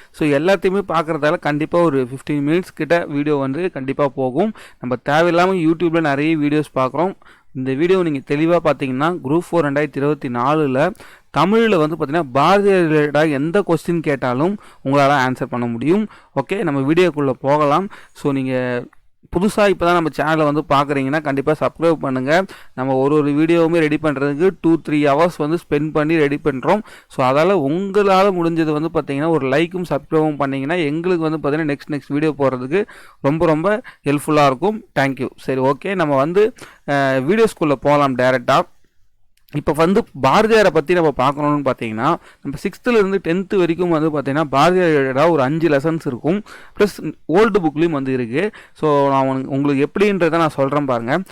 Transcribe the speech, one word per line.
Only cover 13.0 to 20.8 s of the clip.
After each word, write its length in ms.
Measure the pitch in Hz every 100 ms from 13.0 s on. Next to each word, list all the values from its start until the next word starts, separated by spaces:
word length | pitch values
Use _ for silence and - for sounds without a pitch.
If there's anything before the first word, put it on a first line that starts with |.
| 147 143 160
எந்த 340 | 135 156 202 185
கொஸ்டின் 340 | 165 - 170
கேட்டாலும் 540 | 156 135 131 123 175 202 - -
உங்களால 380 | 143 143 139 143
ஆன்சர் 320 | 127 127 131
பண்ண 140 | 123 120
முடியும். 400 | 117 135 202 208 - _ 135
ஓகே, 260 | 139 196
நம்ம 200 | 175 139
வீடியோக்குள்ள 520 | 135 165 180 147 139 120
போகலாம். 480 | 135 147 147 156 196 - -
So, 200 | - 147
நீங்க 220 | 135 131 127 123 123 - _ _ _ _
புதுசா 340 | 175 196 220 202
இப்ப 160 | 175
தான் 120 | 170 180
நம்ம 140 | 156
சேனலை 340 | 143 147 160
வந்து 180 | 147 147 143
பார்க்குறீங்கன்னா, 520 | 139